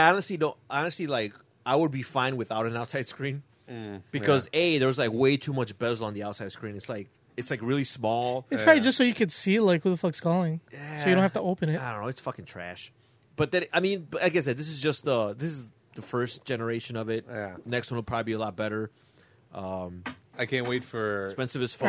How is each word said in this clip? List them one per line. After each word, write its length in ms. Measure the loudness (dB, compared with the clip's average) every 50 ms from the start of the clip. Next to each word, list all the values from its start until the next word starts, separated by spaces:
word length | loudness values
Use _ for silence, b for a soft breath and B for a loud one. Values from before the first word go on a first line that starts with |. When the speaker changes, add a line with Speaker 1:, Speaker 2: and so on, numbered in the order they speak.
| 8 8
Speaker 1:
I 20 |
honestly 280 | 8 6 2 -2 -2 0
don't. 200 | 0 0 -2 -4 _ -6
Honestly, 380 | -4 -2 -2 -2 -4 -4 -4
like, 280 | -2 0 0 -2 -2 -6 -10 -20 _ _ _ -2
I 120 | 2 4
would 160 | 4 4 2
be 100 | 0 -4
fine 360 | -6 -4 0 0 2 2 0 -2
without 280 | -2 -2 -2 -2 0
an 100 | -2 -2
outside 300 | -4 -6 -6 -6 -6 -6 -6
screen 360 | -8 -8 -6 -6 -6 -8 -10 _ _ _ _ -14
Speaker 2:
Mm, 320 | -12 -12 -10 -10 -12 -12 -10 _
Speaker 1:
because 380 | -6 0 4 4 4 4 4 2 2
Speaker 2:
yeah. 60 | 2
Speaker 1:
A, 180 | 4 4 4 4
there's, 180 | 4 4 2 2
like, 140 | 0 0
way 240 | 2 4 4 4 4 4
too 160 | 0 -2 -2
much 240 | -2 -2 -4 -4 -2
bezel 300 | -2 0 0 -2 -4 -6
on 60 | -6
the 80 | -6 -8
outside 280 | -8 -8 -8 -10 -12 -10
screen. 220 | -10 -10 -10 -10 -10
It's 120 | -10 -10
like, 200 | -10 -10 -10 -14 _ _ _ _ _
it's, 160 | -8 -6 -6
like, 100 | -4 -4
really 220 | -2 0 0 0 0
small. 640 | -2 -4 -2 -2 0 0 0 0 0 -2 -4 -4 -4
Speaker 3:
It's 140 | -2 4 8
probably 140 | 8 8 8
Speaker 2:
Yeah. 40 | 8
Speaker 3:
just 140 | 4 4 4
so 60 | 4
you 100 | 4 4
could 180 | 2 0 0 0
see, 260 | 0 2 2 4 6
like, 240 | 6 6 4 4 4
who 80 | 2
the 60 | 0 2
fuck's 240 | 0 -2 -2 0
calling, 400 | 0 2 2 2 2 0 -2 -4 -8 _
so 60 | -18 -14
you 40 |
Speaker 1:
Yeah. 240 | -12 -10 -6 0 4
Speaker 3:
don't 120 | 4 6 6
have 120 | 6 4 2
to 80 | 0
open 280 | 0 -2 -2 0 0 0
it. 100 | 0 0
Speaker 1:
I 120 | -2 -4
don't 100 | -4 -4
know. 60 | -4 -6
It's 140 | -6 -6
fucking 240 | -6 -8 -8 -8 -10
trash. 460 | -14 -12 -12 -10 -10 -10 -12 -14 -18 _ _ _ _ _ _ _ _ _
But 160 | -2 -2 0
then, 140 | 0 -2 -2 0
I 100 | 0 2
mean, 260 | 2 2 0 -2 -4 -6
but 140 | -4 0 0
like 120 | 2 2
I 40 | 2
said, 180 | 2 0 -2 -4
this 100 | -4 -8
is 140 | -6 -2
just 240 | 0 0 0 0 0
the, 300 | 0 2 2 2 0 -2 -6
this 140 | -6 -8
is 180 | -8 -8 -12 -14 -18 _ _ _ -18
the 80 | -16
first 420 | -10 -6 -4 -2 -2 -2 -6 -8 -6
generation 520 | -6 -4 -4 -2 -4 -4 -4 -6 -6 -8
of 120 | -6 -4 -4
it. 140 | -4 -4 -4 -6
Speaker 2:
Yeah. 280 | -8 -8 -8 -8 -10 -12 -8 -4
Speaker 1:
Next 240 | -4 -4 -4 -4
one 60 | -6 -6
will 60 | -6
probably 200 | -4 -4 -4 -2
be 80 | -2
a 80 | -2 -4
lot 160 | -4 -4 -4
better. 340 | -4 -4 -4 -4 -4 -6 -8 -10 _ _ _ _ _ _ _ _ _ _ _ -14
Um, 500 | -10 -8 -8 -6 -6 -8 -8 -10 -12 -12 -14 -14 -16 _ _ -8
Speaker 2:
I 120 | -8 -6 -4
can't 200 | -2 -2 -2 -2
wait 160 | -2 -4 -4
for 440 | -6 -6 -4 -2 -2 -2 -2 -4 -6
Speaker 1:
expensive 340 | -4 -4 -6 -4 -4 -4
as 180 | -4 -4 -2 2
Speaker 3:
Are 60 | 4